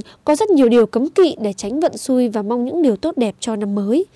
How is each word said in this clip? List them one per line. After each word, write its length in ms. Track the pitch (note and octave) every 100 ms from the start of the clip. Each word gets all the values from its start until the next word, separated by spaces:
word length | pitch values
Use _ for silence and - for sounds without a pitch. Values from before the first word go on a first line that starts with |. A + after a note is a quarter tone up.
| - _ -
có 100 | D4+
rất 140 | G#4+
nhiều 200 | D#4 A#3+
điều 160 | A#3+ G#3+
cấm 240 | A#3 D4
kỵ 260 | - F4+ -
để 120 | G#3
tránh 260 | G3 G3+ C#4
vận 180 | E4+ -
xui 320 | - B3+ A#3+
và 120 | G#3+
mong 240 | G3+ B3 A#3+
những 160 | E4
điều 140 | C#4+ G3+
tốt 220 | D#4 C#4+
đẹp 180 | A3 -
cho 160 | - G#3+
năm 200 | G#3 G3+
mới. 300 | G3+ C#4 G4